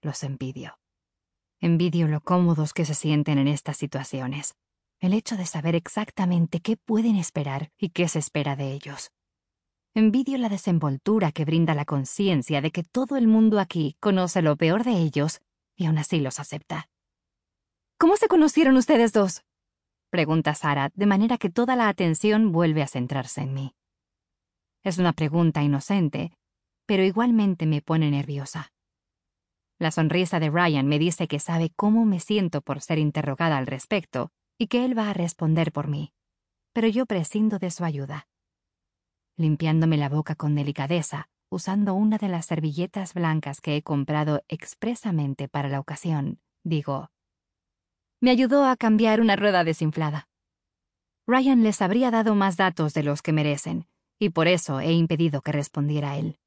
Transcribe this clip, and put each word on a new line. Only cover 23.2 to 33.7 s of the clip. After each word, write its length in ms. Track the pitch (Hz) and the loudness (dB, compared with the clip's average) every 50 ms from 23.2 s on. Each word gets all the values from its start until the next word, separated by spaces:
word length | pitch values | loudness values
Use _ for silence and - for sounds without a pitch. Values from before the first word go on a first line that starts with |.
| 127 - - - | -6 -6 -8 -6
en 140 | 143 139 135 | -6 -6 -6
mí. 180 | 135 135 135 _ _ _ _ _ _ _ _ _ _ _ _ _ _ _ _ _ _ _ _ _ _ _ | -6 -6 -8 _ _ _ _ _ _ _ _ _ _ _ _ _ _ _ _ _ _ _ _ _ _ _
Es 160 | 196 180 175 | -6 0 2
una 140 | 180 175 156 | 2 0 2
pregunta 500 | - 156 151 147 170 170 165 151 160 147 | 0 -2 -2 2 2 2 2 2 2 0
inocente, 680 | 147 143 139 - - 202 202 175 151 - 151 165 170 _ _ _ _ _ _ _ _ _ _ _ | 0 0 0 -2 -2 0 0 0 0 -2 -4 -8 -8 _ _ _ _ _ _ _ _ _ _ _
pero 160 | _ 214 190 | _ 2 2
igualmente 640 | 190 190 185 202 233 247 233 220 208 196 185 170 165 | 4 2 2 2 2 2 4 4 4 2 0 0 0
me 160 | 156 156 147 | 0 0 0
pone 300 | - - 165 160 160 147 | 0 0 0 2 2 2
nerviosa. 600 | 143 139 139 127 143 139 135 - - 160 147 - _ _ _ _ _ _ _ _ _ _ _ _ _ _ _ _ _ _ _ _ _ _ | 2 0 -2 -4 -6 -8 -8 -8 -10 -12 -12 -12 _ _ _ _ _ _ _ _ _ _ _ _ _ _ _ _ _ _ _ _ _ _
La 100 | 170 165 | -2 -2
sonrisa 500 | 160 - 160 156 - 175 185 170 - 175 | 0 2 0 2 2 0 0 0 0 -2
de 120 | 156 156 | -2 0
Ryan 360 | 147 175 175 170 151 143 135 139 | 2 2 2 2 2 2 2 2
me 120 | 147 147 | 2 2
dice 280 | 156 175 165 - 175 151 | 2 0 0 -2 -4 -4
que 120 | - 143 | -4 -6
sabe 320 | - - 170 165 165 165 _ | -4 -4 -2 -2 -2 -2 _
cómo 300 | - - 208 214 226 233 | -2 0 2 2 4 4
me 140 | 220 196 175 | 2 0 0
siento 420 | - - 214 214 196 170 - 147 | -2 -2 -2 0 0 0 -2 -6
por 200 | - - 139 143 | -6 -6 -8 -8
ser 180 | - - 165 156 | -4 -2 -2 0
interrogada 580 | 151 151 143 - 151 147 135 - 170 165 156 135 | 0 0 0 -2 -4 -4 -4 -2 0 0 0 0
al 80 | 131 | -2
respecto 640 | 127 | -4